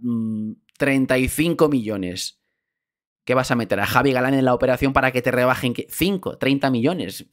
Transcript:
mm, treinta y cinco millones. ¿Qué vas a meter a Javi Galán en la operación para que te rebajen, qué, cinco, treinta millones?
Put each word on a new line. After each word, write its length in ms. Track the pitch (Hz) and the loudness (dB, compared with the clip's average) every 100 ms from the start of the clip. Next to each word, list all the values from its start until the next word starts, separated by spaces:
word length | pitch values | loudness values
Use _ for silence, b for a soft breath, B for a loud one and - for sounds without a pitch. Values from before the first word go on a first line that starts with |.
mm, 520 | 120 117 110 110 107 - _ - | -4 -2 -2 -4 -6 -10 _ -2
treinta 420 | 139 135 131 131 | 0 2 2 0
y 100 | 127 | 0
cinco 400 | - 165 165 156 | 0 0 2 2
millones. 720 | 135 107 101 90 87 - - _ _ _ _ _ _ _ _ | 2 -2 -4 -6 -6 -10 -12 _ _ _ _ _ _ _ _
¿Qué 80 | - | -2
vas 160 | 127 127 | -2 0
a 60 | 123 | -2
meter 240 | 113 101 | 0 -2
a 60 | 104 | 0
Javi 260 | 127 135 | 2 2
Galán 220 | 127 127 | 2 2
en 100 | 135 | 2
la 80 | 127 | 2
operación 400 | 123 131 123 135 | 2 2 2 2
para 180 | 135 131 | 2 0
que 120 | 127 | 0
te 80 | 123 | 0
rebajen, 420 | 123 127 123 127 | 2 2 2 -2
qué, 140 | 117 - | -4 -8
cinco, 480 | - 175 190 - 80 | -2 -2 0 -6 -4
treinta 340 | 131 139 139 | 0 0 2
millones? 560 | 123 131 180 95 - - | 2 0 -2 -6 -10 -16